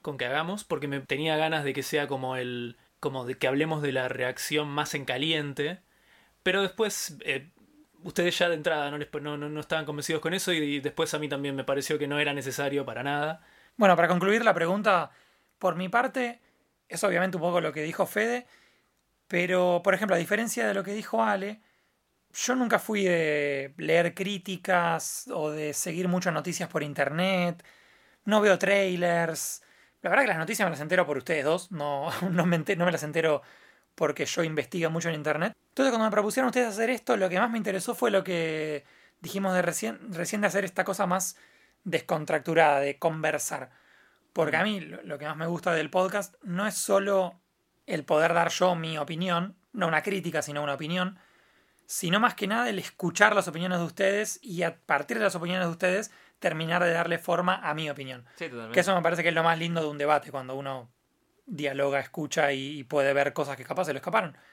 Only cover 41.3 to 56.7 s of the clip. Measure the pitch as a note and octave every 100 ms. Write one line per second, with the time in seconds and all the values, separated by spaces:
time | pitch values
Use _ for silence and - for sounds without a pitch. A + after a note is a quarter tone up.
41.3 | - - _ _ _ F#3 D#3+ - D#3+ D3+
42.3 | D#3 - D#3+ D#3 C#3 C#3+ - E3 D#3+ D#3
43.3 | D3 - D3 C3 _ _ _ _ _ _
44.3 | - D3+ D#3 G#3 G3+ D#3 E3 F3+ C#3+ D3+
45.3 | D#3 E3 E3+ F3+ D#3+ D#3 F#3 F#3 G3+ F#3
46.3 | _ G#3+ F3 G#3 - - G3 G3 G3 F3+
47.3 | - _ _ _ _ - D#3 C3+ D3+ E3
48.3 | E3+ E3 - F#3 E3+ D#3+ D#3 C#3 D#3+ F#3
49.3 | E3+ F#3+ - _ A3+ E3+ D#3 G3 F#3+ F3
50.3 | D3+ D3 D3 D3 C3+ D#3 F3+ F#3 F#3+ _
51.3 | _ _ _ _ _ - - E3+ G3+ A#3+
52.3 | - G3 A3+ A#3+ F#3+ - - F3 E3+ G#3
53.3 | G#3 F3+ E3 F3+ F3+ E3 - G3 G3+ G#3+
54.3 | - A#3+ F3 E3 - - C#3+ C#3+ A3+ G3+
55.3 | F3+ E3+ F#3 F3 E3 F#3 F#3+ G#3+ - -
56.3 | - F3+ D#3+ D#3+